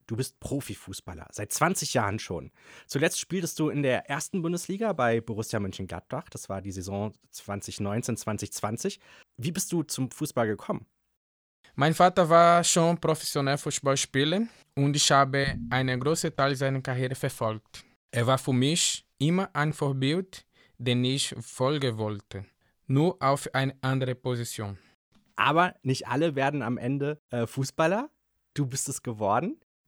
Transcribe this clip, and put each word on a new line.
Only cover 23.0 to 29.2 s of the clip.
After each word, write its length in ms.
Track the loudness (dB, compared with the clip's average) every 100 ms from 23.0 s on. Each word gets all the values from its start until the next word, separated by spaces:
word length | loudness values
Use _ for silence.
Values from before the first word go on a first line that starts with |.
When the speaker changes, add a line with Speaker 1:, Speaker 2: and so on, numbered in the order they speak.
| 4 2
Speaker 2:
auf 260 | 2 0 0
eine 220 | -2 -2 -2
andere 360 | -2 0 -2 -4
Position. 600 | -4 -4 -4 -6 -8 -10 _ _ _ _ _ 0
Speaker 1:
Aber 400 | 4 4 4 0
nicht 240 | -2 -2 -2
alle 260 | 0 0
werden 280 | 2 0 0
am 160 | -2 -2
Ende, 440 | -2 -2 -2 -6 _
äh, 160 | -4 -2
Fußballer. 640 | -2 -4 2 2 2 -4 _ _ _ _
Du 120 | -4 -4
bist 220 | -4 -6
es 120 | -6
geworden. 600 | -8 -2